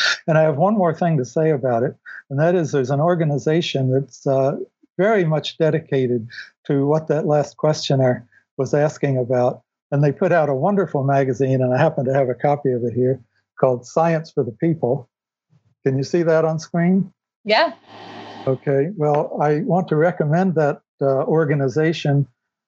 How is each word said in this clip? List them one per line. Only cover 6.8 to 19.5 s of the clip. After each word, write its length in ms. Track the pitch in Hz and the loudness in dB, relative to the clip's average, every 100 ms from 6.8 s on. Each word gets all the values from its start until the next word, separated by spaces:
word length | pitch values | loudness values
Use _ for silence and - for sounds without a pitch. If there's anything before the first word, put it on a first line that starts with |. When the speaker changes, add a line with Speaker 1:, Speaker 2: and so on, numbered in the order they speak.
| 143 | 2
Speaker 1:
what 200 | 156 160 | 0 0
that 200 | 147 156 | -2 0
last 300 | 147 143 - | 0 0 -2
questioner 680 | 156 151 - 135 131 117 - _ _ - | -2 0 0 2 2 0 -6 _ _ -8
was 160 | 131 | -2
asking 440 | 147 147 - 143 127 | 0 0 -2 -2 -2
about. 440 | 117 127 123 127 _ _ _ | 0 0 0 -2 _ _ _
And 120 | 143 | 0
they 80 | 147 | 0
put 200 | 139 180 | 2 2
out 180 | 170 147 | 2 2
a 60 | 131 | 0
wonderful 480 | 151 202 170 147 | 0 0 0 -2
magazine, 580 | 135 139 135 127 131 131 | 0 2 0 0 0 2
and 120 | 127 | 2
I 40 | 127 | 2
happen 280 | 156 156 131 | 2 0 0
to 80 | |
have 160 | 139 127 | 0 0
a 40 | |
copy 380 | 120 147 147 139 | 0 0 0 0
of 120 | 123 | -2
it 100 | 120 | -2
here, 280 | 117 127 131 _ _ _ - | 0 0 -2 _ _ _ -2
called 260 | 131 123 - | 0 0 -4
Science 460 | 165 170 160 160 | -2 0 0 -4
for 120 | - | -6
the 80 | 120 | -6
People. 560 | - 165 165 120 127 - _ _ _ _ _ _ _ 135 | -2 -2 0 -2 -2 -6 _ _ _ _ _ _ _ -4
Can 100 | 135 | -2
you 80 | |
see 200 | 135 175 | -2 0
that 200 | 165 160 | 2 2
on 160 | 160 160 | 2 -2
screen? 540 | - 170 175 190 190 - _ _ 202 | -4 -2 2 0 -2 -10 _ _ -2
Speaker 2:
Yeah. 280 | 226 320 - - - - - - - - | 0 0 -4 -20 -20 -20 -18 -18 -8 -4
Speaker 1:
Okay. 440 | 131 151 139 156 202 | -4 0 0 0 -2
Well, 400 | 147 147 175 196 | 0 0 -2 -2
I 200 | 151 | 0